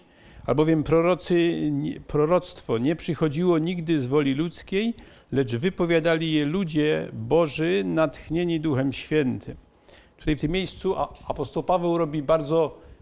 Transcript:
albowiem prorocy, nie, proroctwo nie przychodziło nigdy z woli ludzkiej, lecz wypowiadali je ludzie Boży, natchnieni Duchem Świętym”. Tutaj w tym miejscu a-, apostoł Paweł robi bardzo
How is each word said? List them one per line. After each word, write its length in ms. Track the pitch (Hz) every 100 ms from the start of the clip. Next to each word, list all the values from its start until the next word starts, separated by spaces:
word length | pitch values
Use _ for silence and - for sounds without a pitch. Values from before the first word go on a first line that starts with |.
| _ _ - - -
albowiem 380 | 135 156 160
prorocy, 840 | 143 165 170 170 - 175 170 160 151
nie, 280 | 143 151 143
proroctwo 760 | - 147 151 180 175 - - 117
nie 180 | 127 170
przychodziło 640 | - 156 160 143 180 165
nigdy 400 | 165 180 160 160
z 60 | 123
woli 280 | 147 139
ludzkiej, 600 | 135 170 - - 190 226 226 - - -
lecz 240 | 127 123 117
wypowiadali 800 | - - 175 165 165 160 165
je 120 | 156 147
ludzie 640 | 185 175 151 151 156 -
Boży, 680 | 123 113 156 160 151 160 196 185
natchnieni 720 | 160 156 - - 160 175 165
Duchem 340 | 156 127 135
Świętym”. 600 | 117 - 156 131 110 - - _ _ _ - _ _
Tutaj 180 | - 147
w 60 |
tym 100 | 151
miejscu 440 | 185 175 - 190 190
a-, 180 | 143 - -
apostoł 360 | 131 120 170
Paweł 340 | 147 180 175 170
robi 240 | 160 156
bardzo 560 | 135 160 143 165 151 - - -